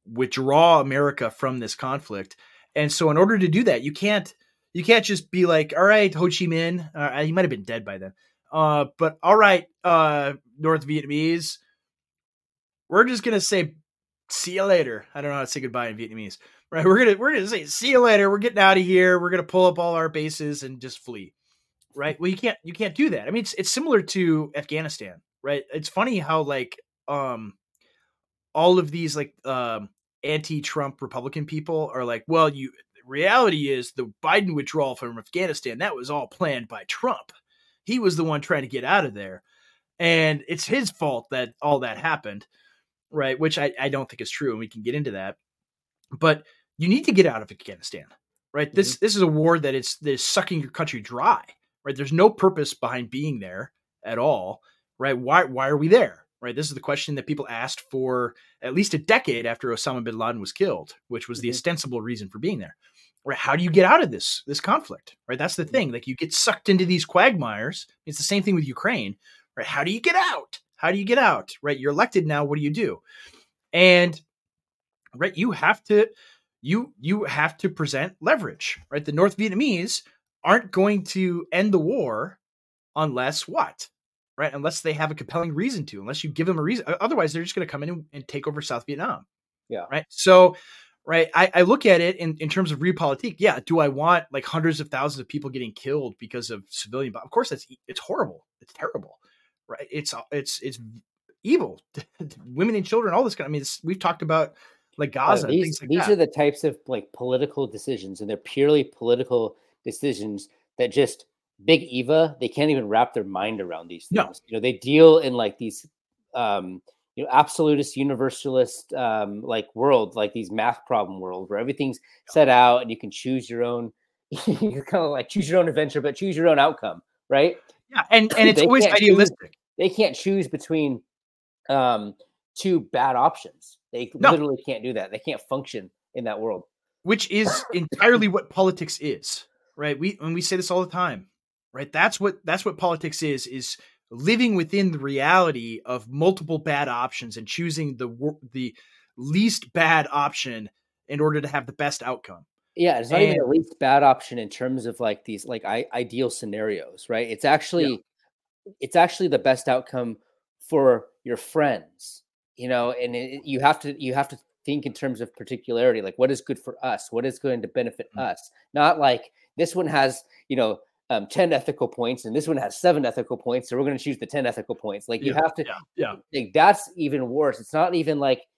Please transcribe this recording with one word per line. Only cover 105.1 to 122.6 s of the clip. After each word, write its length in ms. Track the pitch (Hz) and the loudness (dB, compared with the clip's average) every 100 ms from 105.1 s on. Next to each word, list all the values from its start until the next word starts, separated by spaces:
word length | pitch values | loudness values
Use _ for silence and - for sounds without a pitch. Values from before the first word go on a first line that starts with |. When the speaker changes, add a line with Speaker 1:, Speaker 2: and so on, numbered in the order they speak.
Speaker 2:
Oh, 20 | |
Speaker 1:
Gaza 340 | 127 147 196 135 | 0 2 2 2
and 80 | |
Speaker 2:
these, 100 | 170 | 0
Speaker 1:
things 160 | 165 151 | 0 -4
like 100 | 127 | -2
Speaker 2:
these 160 | 175 165 | 2 4
Speaker 1:
that. 60 | |
Speaker 2:
are 40 | 196 | 4
the 100 | 151 | 2
types 360 | 151 147 147 | 2 2 2
of, 140 | 156 - - | -2 -4 -6
like, 240 | 117 - | -6 -6
political 540 | - 123 127 139 - 131 | -8 -2 0 -2 -4 -6
decisions, 540 | 104 - 110 95 95 | -6 -8 -8 -8 -12
and 80 | 107 | -8
they're 60 | 104 | -8
purely 480 | - 135 143 151 | -6 2 4 4
political 720 | - - 117 120 120 120 110 - _ _ | 2 -4 0 2 2 -2 -2 -8 _ _
decisions 640 | - - 139 104 107 101 - _ _ - | -12 -6 -4 -4 -8 -10 -14 _ _ -4
that 140 | 120 | 0
just, 340 | 135 123 - _ _ _ _ | 2 0 -2 _ _ _ _
Big 200 | 98 160 | 2 2
Eva, 520 | 165 123 123 156 160 135 | 2 -4 0 2 2 -2
they 100 | 123 | -6
can't 220 | 139 151 | 0 0
even 160 | 135 104 | 0 0
wrap 280 | 110 123 | 0 0
their 100 | 117 | -2
mind 380 | 98 95 107 110 | -6 -6 -6 -6
around 260 | 90 82 85 | -8 -12 -14
these 200 | 85 - | -16 -4
Speaker 1:
No. 140 | 196 | -2
Speaker 2:
things. 180 | 120 - - | -2 -8 -10
You 100 | 113 | -4
know, 40 | |
they 140 | 123 | -4
deal 440 | 123 123 151 160 160 | -4 2 10 10 10
in, 140 | 135 | 4
like, 220 | 123 107 - | -2 -4 -6
these, 280 | 113 - - _ _ _ _ | -12 -12 -18 _ _ _ _
um, 480 | 123 113 101 92 92 _ _ _ | -4 -2 -2 -6 -14 _ _ _
you 100 | - | -10
know, 60 | - | 2
absolutist, 640 | 131 147 - 151 143 139 135 | 4 4 2 2 2 -2 -4
universalist, 960 | 139 123 135 135 139 131 123 - - | -4 -2 -4 -4 -2 0 0 -4 -10
um, 480 | 135 120 110 101 104 | -4 -2 -2 -4 -8
like, 240 | 117 113 - | -6 -6 -6
world, 420 | 113 139 127 104 117 | -2 2 4 2 -4
like, 180 | 104 | -4
these 160 | 113 95 | -4 -8
math 280 | 110 117 117 - | -4 -2 -4 -4
problem 320 | 117 92 95 | -4 -4 -8
world 300 | 92 92 95 | -12 -10 -8
where 100 | 104 | -6
everything's 400 | 123 139 135 117 _ _ - | -6 -6 -6 -8 _ _ -2
Speaker 1:
Yeah. 40 | |
Speaker 2:
set 140 | 160 135 | 4 6
out 320 | 123 | 8